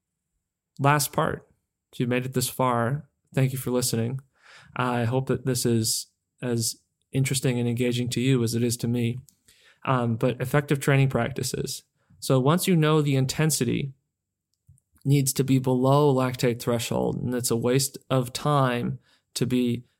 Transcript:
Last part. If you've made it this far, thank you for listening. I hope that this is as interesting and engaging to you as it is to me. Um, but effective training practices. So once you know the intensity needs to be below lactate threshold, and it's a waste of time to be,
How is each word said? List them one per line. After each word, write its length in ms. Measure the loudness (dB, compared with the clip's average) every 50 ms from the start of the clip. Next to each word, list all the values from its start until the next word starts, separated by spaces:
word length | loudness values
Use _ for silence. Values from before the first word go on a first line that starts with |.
| _ _ _ _ _ _ _ _ _ _ _ _ _ _ _ 0
Last 340 | 2 4 4 4 2 -2 -2
part. 320 | -2 -2 -2 -2 -6 -10 _ _ _ _ _ _ _ _ _ -6
If 60 | -4
you've 100 | -2 -2
made 160 | -2 -2 -2
it 100 | -4 -4
this 140 | -2 -4 -2
far, 600 | -2 0 0 0 2 2 0 0 -2 -4 -8 _ _ _ _ _ -2
thank 160 | 0 0 0
you 80 | 0 -4
for 140 | -4 -2 -2
listening. 480 | 0 0 0 0 -2 -2 -2 -4 -6 -10 _ _ _ _ -20 -20 -20 -20 -12 -6
I 280 | -4 -2 -2 0 0 0
hope 220 | 0 0 0 0
that 200 | 0 -2 -2 -2
this 200 | -2 -2 0 0
is 400 | 2 2 2 0 0 -2 -4 -6 _ _ _ _ _ _ -8
as 360 | -4 -2 -2 -2 -2 -4 -6 -10 _ _ _ _ _ _
interesting 480 | -2 -2 -2 0 -2 -2 0 0 0 0
and 100 | 0 -2
engaging 400 | -2 0 0 0 0 -2 -2 -2
to 100 | -2 -2
you 240 | 0 2 2 2 2
as 100 | 0 0
it 80 | 0 0
is 140 | -2 -2 -2
to 100 | -4 -2
me. 300 | -2 0 -2 -2 -4 -6 -10 _ _ _ _ _ -20 _ _ _ _ _ -4
Um, 300 | -2 -2 0 0 -2 -2
but 260 | 0 0 -2 -2 -2
effective 380 | -4 -2 0 0 0 0 -2 -2
training 300 | 2 2 4 4 4 2
practices. 760 | 2 0 -2 -2 -4 -6 -6 -6 -4 -6 -6 -6 -8 -10 -14 _ _ _ _ _ _ -10
So 180 | -2 0 2 2
once 300 | 4 4 2 2 2 2
you 80 | 2
know 260 | 4 4 4 4 2 2
the 140 | 2 2
intensity 760 | 0 0 0 0 0 0 0 0 0 0 0 0 -2 -4 -6 -8 _ _ _ _ _ _ _ _ _ _ _ _ _ _ _ -20 _ _ _ _ _ 0
needs 280 | 2 2 4 2 2 0
to 100 | 0 0
be 140 | 2 2 2
below 560 | 2 2 0 2 4 4 4 6 6 4 4
lactate 440 | 4 2 -2 -2 0 0 0 0 0
threshold, 640 | -2 -2 -2 -2 -2 -2 -2 -2 0 -2 -2 -4 -4
and 120 | -4 -4
it's 160 | -2 -2 -2
a 60 | -2
waste 420 | 0 0 2 2 2 0 -2 -6 -8 _ -2
of 240 | 0 0 0 -2 -6
time 640 | -4 -2 0 2 2 2 2 0 -2 -4 -4 -6 -8 _ _ _ _ _ _ -6
to 100 | -4 -2
be, 400 | 0 0 0 0 0 -2 -4 -6 _ _